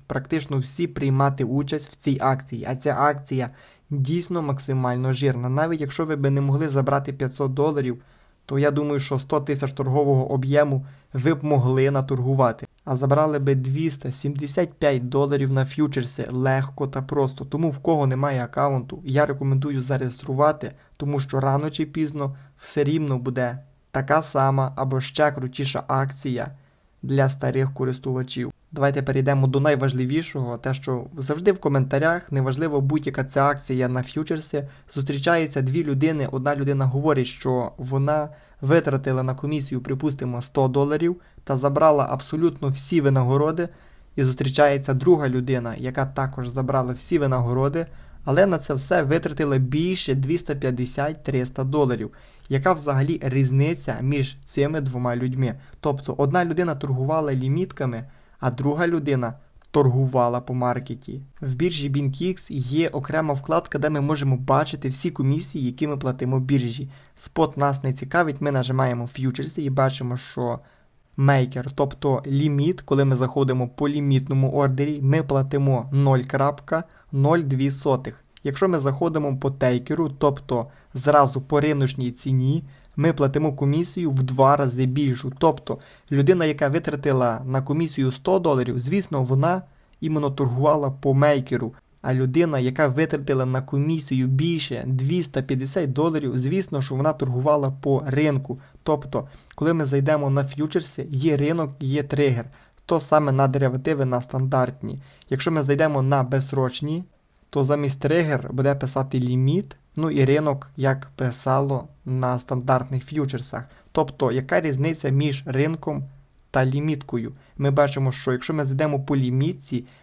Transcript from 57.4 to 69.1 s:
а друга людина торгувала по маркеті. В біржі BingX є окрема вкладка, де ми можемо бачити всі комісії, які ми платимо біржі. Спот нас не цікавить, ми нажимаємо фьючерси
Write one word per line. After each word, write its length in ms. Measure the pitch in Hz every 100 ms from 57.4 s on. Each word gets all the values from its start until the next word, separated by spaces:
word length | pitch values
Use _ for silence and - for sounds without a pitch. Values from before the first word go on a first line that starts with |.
| 131 151 185 - 135 117 127 - - -
а 120 | 131
друга 360 | 113 135 147 170
людина 460 | 170 143 135 117 - - - -
торгувала 680 | 147 139 127 131 127 120 123
по 120 | 123
маркеті. 680 | 127 123 123 127 123 - 135 - -
В 140 | 139 127
біржі 360 | 175 156 143
BingX 540 | 139 143 135 175 185 -
є 380 | 143 123 147 165
окрема 460 | 147 139 156 156
вкладка, 460 | 139 139 160 - 147
де 100 | 151
ми 120 | 151
можемо 360 | 143 151 139 127
бачити 520 | 131 139 151 147 135
всі 200 | 131 175
комісії, 560 | - 135 147 175 156 123
які 220 | - 151
ми 100 | 143
платимо 420 | 135 127 123 131
біржі. 500 | 127 139 120 120 131 - - -
Спот 420 | - - 156 139
нас 260 | 143 135
не 100 | 135
цікавить, 480 | 127 135 170 160 139
ми 100 | 147
нажимаємо 560 | 135 123 131 131 120
фьючерси 540 | 117